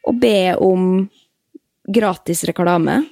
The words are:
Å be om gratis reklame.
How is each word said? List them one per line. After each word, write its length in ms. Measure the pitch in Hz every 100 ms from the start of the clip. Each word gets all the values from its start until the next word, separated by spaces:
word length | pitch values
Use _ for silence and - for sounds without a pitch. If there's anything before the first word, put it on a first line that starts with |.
Å 80 | -
be 240 | 240 240 208 185
om 340 | - 190 185 185 185 190 _ _ _ _ - _ _
gratis 600 | - 196 208 175 - 170
reklame. 580 | - 165 175 175 156 190 311